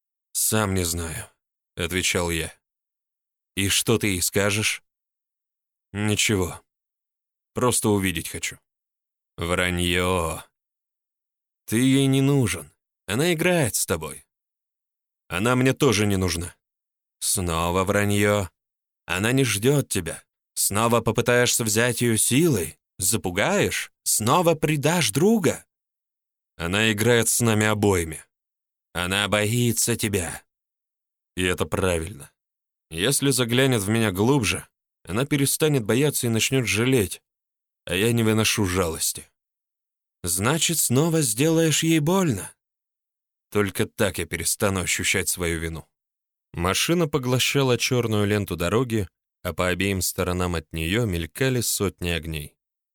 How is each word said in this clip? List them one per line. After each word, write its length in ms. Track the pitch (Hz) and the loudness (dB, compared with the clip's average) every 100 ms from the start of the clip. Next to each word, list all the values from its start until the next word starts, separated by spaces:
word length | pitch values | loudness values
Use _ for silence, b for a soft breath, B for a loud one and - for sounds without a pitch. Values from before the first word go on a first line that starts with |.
| _ _ _ | _ _ _
«Сам 420 | - - 110 104 | -4 0 0 0
не 100 | 95 | 0
знаю», 440 | 85 85 82 78 - _ _ _ _ - | -2 -4 -6 -10 -14 _ _ _ _ -8
отвечал 540 | 87 90 85 98 85 | -4 -2 -2 -2 -2
я. 220 | 82 78 - _ _ _ _ _ _ _ _ _ | -4 -6 -12 _ _ _ _ _ _ _ _ _
«И 140 | - 98 | -4 -2
что 300 | - - 110 | 0 0 0
ты 100 | 107 | 0
ей 140 | 92 | -2
скажешь?» 600 | - 101 101 101 107 - - _ _ _ _ _ _ _ _ _ _ | -2 0 0 0 -4 -6 -12 _ _ _ _ _ _ _ _ _ _
«Ничего. 720 | 101 107 104 - 104 87 - _ _ _ _ _ _ _ _ _ | -4 -2 0 0 0 -2 -6 _ _ _ _ _ _ _ _ _
Просто 360 | - 120 107 110 | -2 0 0 2
увидеть 380 | 101 95 82 76 | 2 0 -2 -6
хочу». 300 | - - - _ _ _ _ _ _ _ - | -8 -10 -10 _ _ _ _ _ _ _ -10
«Вранье! 1040 | 85 90 90 87 87 87 90 92 82 82 - _ _ _ _ _ _ _ _ _ _ _ - | -4 0 0 0 0 0 2 0 -2 -6 -14 _ _ _ _ _ _ _ _ _ _ _ -4
Ты 120 | 110 | 0
ей 280 | 131 135 135 | 2 4 4
не 140 | 135 | 2
нужен. 520 | 135 143 113 85 - _ _ _ - | 4 2 2 -2 -10 _ _ _ -8
Она 260 | 107 170 | -2 0
играет 420 | 165 175 175 127 | 0 2 2 2
с 120 | - - | -2 -2
тобой». 400 | 87 78 76 _ _ _ _ _ _ _ _ _ _ _ | -4 -4 -12 _ _ _ _ _ _ _ _ _ _ _
«Она 260 | 85 113 127 | -2 2 4
мне 180 | 131 | 2
тоже 320 | 127 143 101 104 | 4 2 4 2
не 100 | 98 | 2
нужна». 400 | 92 85 87 - _ _ _ _ _ _ | 0 -2 -6 -14 _ _ _ _ _ _
«Снова 640 | - - 87 82 87 87 | -4 -2 0 0 0 0
вранье. 640 | 92 101 101 104 104 104 92 - _ _ _ _ - | 2 2 2 2 2 2 -2 -10 _ _ _ _ -6
Она 260 | 90 107 | -2 0
не 120 | 131 | 2
ждет 440 | 127 101 117 143 - | 0 2 2 2 0
тебя». 380 | 101 80 - - _ _ - | -4 -4 -10 -16 _ _ -4
Снова 420 | - 98 117 117 | -2 0 2 2
попытаешься 640 | 113 113 120 123 120 - | 0 0 2 2 2 0
взять 380 | 113 107 120 117 | 0 0 0 0
ее 160 | 120 110 | 0 0
силой, 640 | - 123 170 117 78 - _ _ | 2 2 4 2 -2 -10 _ _
запугаешь, 960 | - 110 92 90 127 196 110 - - _ | -2 -2 -2 -2 0 2 0 -2 -8 _
снова 540 | - - 110 156 170 156 | -4 -2 2 4 4 2
предашь 560 | 151 156 139 175 135 | 0 0 0 0 0
друга. 520 | 139 190 226 147 98 - _ _ _ _ _ _ _ _ - | 2 4 4 2 -2 -10 _ _ _ _ _ _ _ _ -8
Она 340 | 85 98 110 | -2 0 2
играет 380 | 104 110 120 110 | 2 4 4 2
с 120 | - | 0
нами 260 | 117 107 107 | 2 2 2
обоими. 580 | 107 104 92 82 73 - _ _ _ _ _ _ | 2 2 2 -2 -8 -18 _ _ _ _ _ _
Она 360 | 82 90 98 101 | -6 -2 0 0
боится 640 | 104 104 120 120 113 - | 0 2 2 2 0 -2
тебя. 480 | 117 113 98 82 76 - _ _ _ _ _ _ _ _ - | -2 -2 -2 -4 -10 -18 _ _ _ _ _ _ _ _ -4
И 80 | |
это 200 | 92 87 | -2 0
правильно. 680 | 90 - 92 85 82 104 69 _ _ _ _ _ _ | -2 0 0 0 -4 -12 -20 _ _ _ _ _ _
Если 400 | 82 107 139 139 | -4 0 0 0
заглянет 520 | 123 120 123 135 123 | 0 0 2 2 2
в 60 | 98 | 0
меня 220 | 113 110 | 0 0
глубже, 560 | 90 113 147 98 - - _ _ _ | 2 2 2 0 -4 -10 _ _ _
она 200 | - 156 143 | -8 -4 -2
перестанет 580 | 147 139 - 156 143 | 0 0 0 2 2
бояться 420 | 104 117 147 135 120 | 2 2 2 0 0
и 40 | |
начнет 360 | 113 - 135 113 | 0 2 0 0
жалеть, 560 | 98 123 131 90 - _ _ _ _ _ _ | 0 2 2 2 -4 _ _ _ _ _ _
а 100 | - | -4
я 160 | 90 113 | 0 2
не 120 | 117 | 2
выношу 420 | 110 110 107 - 98 | 2 2 2 0 0
жалости. 640 | 90 87 80 - - - _ _ _ _ _ _ _ _ _ | 0 0 -2 -4 -6 -14 _ _ _ _ _ _ _ _ _
Значит, 540 | 90 95 107 160 - 160 | -6 -2 0 0 0 0
снова 440 | - 120 165 160 | 2 2 2 2
сделаешь 640 | 135 107 156 160 165 147 | 0 2 2 4 2 2
ей 160 | 160 165 | 2 2
больно. 520 | 147 190 175 101 - - _ _ _ _ _ _ _ _ _ | 2 2 0 -2 -6 -18 _ _ _ _ _ _ _ _ _
Только 340 | 104 101 - 110 | -2 -2 -2 -6
так 320 | - 101 92 | -2 -2 -2
я 80 | 82 | -6
перестану 540 | 82 82 - 107 95 | -6 -4 -2 -2 -2
ощущать 480 | 85 - 95 101 87 | -2 -4 -2 -2 -2
свою 320 | - 85 82 | -4 -4 -4
вину. 260 | 82 80 - _ _ _ _ _ _ | -6 -8 -14 _ _ _ _ _ _
Машина 540 | - 87 92 - 175 160 | -4 -2 0 0 0 0
поглощала 720 | 151 127 127 - 143 135 120 | 0 0 0 0 2 2 2
черную 480 | - 127 113 107 104 | 0 0 0 0 2
ленту 300 | 104 98 82 | 0 -2 -2
дороги, 500 | 87 107 127 113 95 - _ _ | 0 0 0 -2 -4 -10 _ _
а 100 | 90 | -8
по 160 | 82 90 | -2 -2
обеим 340 | 87 95 98 | 0 -2 -2
сторонам 520 | - - 90 90 90 | -2 -2 -2 0 -2
от 180 | 85 - | -4 -6
нее 340 | 82 80 104 117 | -6 -2 -2 0
мелькали 540 | 87 82 - 131 123 | -2 -6 -4 -2 0
сотни 500 | 107 - 98 - 87 | -2 -2 -2 -2 -4
огней. 460 | 85 78 78 73 - _ _ _ | -4 -4 -8 -10 -16 _ _ _